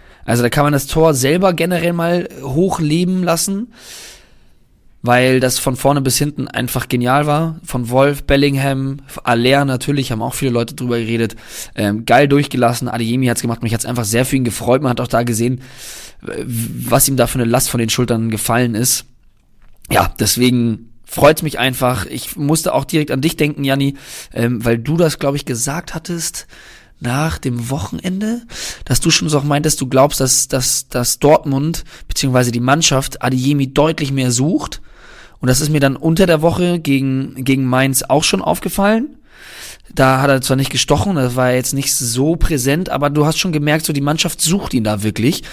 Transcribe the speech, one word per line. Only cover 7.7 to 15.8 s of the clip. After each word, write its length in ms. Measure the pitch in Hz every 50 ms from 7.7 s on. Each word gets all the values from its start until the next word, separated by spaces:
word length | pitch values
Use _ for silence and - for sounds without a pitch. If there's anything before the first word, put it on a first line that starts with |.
| - 131 120 113
Wolf, 340 | 123 131 135 143 143 143 -
Bellingham, 760 | - 139 139 143 143 139 135 135 139 135 135 135 135 135 135 - - - -
Aller 420 | - 123 123 117 120 127 139 139 143
natürlich, 440 | 139 131 127 - - 143 143 127 127
haben 100 | 120 110
auch 120 | 104 - -
viele 160 | - 139 131
Leute 240 | 120 117 117 117 -
drüber 240 | - 127 123 120 117
geredet. 380 | 113 110 117 113 113 110 - - - - - - - - -
Ähm, 320 | - 107 101 104 110 113
geil 200 | - 117 131 147
durchgelassen, 600 | 139 139 143 143 - - 123 120 117 123 - 127 120
Adeyemi 380 | - 120 117 113 120 131 131
hat's 160 | 123 120 -
gemacht, 200 | - 117 117 -
mich 120 | - 113 117
hat's 100 | 113 -
einfach 220 | - 127 120 113
sehr 180 | 101 110 117 127
für 120 | - 143
ihn 80 | 135 127
gefreut. 360 | 117 - - 113 120 123 131
Man 80 | - 127
hat 100 | 120 -
auch 80 | 123 -
da 140 | - 117
gesehen, 380 | 120 120 113 107 117 123 131 127 - - - -